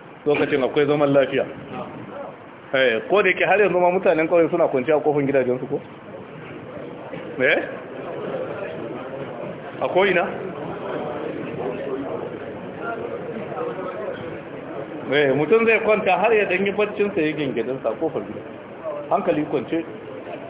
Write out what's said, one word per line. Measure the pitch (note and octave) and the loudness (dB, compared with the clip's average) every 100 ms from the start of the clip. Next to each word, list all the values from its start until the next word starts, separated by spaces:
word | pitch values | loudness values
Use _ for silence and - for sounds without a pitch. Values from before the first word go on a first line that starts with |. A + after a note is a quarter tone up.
| - - D3+ | -18 -4 2
Lokacin | D3 D3 D3 | 2 2 2
akwai | B2 D3+ C#3+ | 2 4 4
zaman | D3 C#3+ | 6 6
lafiya. | C#3 C3 B2+ G2+ - - B2+ A#2+ - - - - - - - - | 6 6 2 -2 -6 -10 -10 -10 -12 -12 -12 -12 -14 -18 -18 -2
Eh, | C3+ C3 A2 - | 4 4 4 4
ko | G3+ | 4
da | F#3 | 4
yake | F3+ E3 | 4 4
har | G3 | 6
yanzu | G3 F3 | 6 6
ma | F3+ | 4
mutanen | F#3 G3 D#3+ E3 | 6 4 4 6
ƙauye | F3 D#3 | 6 6
suna | E3 D3 | 4 4
kwanciya | C3+ B2 D3+ | 4 4 4
a | |
kofan | D3+ C#3+ C#3 | 4 4 4
gidajensu | C3+ B2 B2+ C3+ | 4 4 2 -2
ko? | C#3 - - - - - - - - - - - - - - - - | -6 -6 -16 -16 -14 -14 -14 -14 -12 -12 -12 -12 -12 -12 -10 -8 2
Eh? | C3 G3 - - - - - - - - - - - - - - - - - - - - - - | 4 4 0 -8 -10 -10 -10 -8 -6 -6 -6 -6 -8 -8 -8 -10 -10 -10 -10 -10 -10 -10 -12 -6
A | C3 | 0
ko'ina? | F3 G3+ F3 F#3 - - - - - - - - - - - - - - - - - - - - - - - - - - A3 - - G#3 A3 - - B3 F#3+ - - G3+ - - - - - - - - - - | 2 4 4 0 -4 -8 -8 -8 -8 -6 -6 -6 -6 -8 -8 -8 -6 -6 -6 -6 -6 -6 -6 -8 -8 -10 -10 -10 -8 -6 -6 -6 -8 -8 -8 -8 -6 -6 -6 -8 -8 -8 -8 -10 -10 -12 -12 -10 -10 -8 -8 -2
Eh, | C#3+ C#3+ C3+ | 2 4 2
mutum | D3+ A3+ A3+ | 4 4 6
zai | A3 | 4
kwanta | G#3+ G#3 - F3+ | 4 2 4 2
har | G#3+ | 4
ya | G#3+ F#3+ | 4 2
danyi | F3+ G3 | 0 0
baccinsa | G3 G#3 - G3+ E3+ | 0 0 0 0 2
ya | D#3 | 0
gingidinsa | D3+ C#3 A#2 A2+ C3 A#2 | 0 -2 -2 -2 -2 -2
a | - | -2
kofar | D#3+ C3+ F#2+ | -2 -2 -6
gida. | - - - - - - - - | -8 -12 -14 -14 -10 -8 -8 0
Hankali | F3 G3 D3+ D3+ | 0 2 0 0
kwance. | D3 A2+ E3 D#3+ - - - - - | -2 0 -2 -4 -10 -12 -12 -12 -12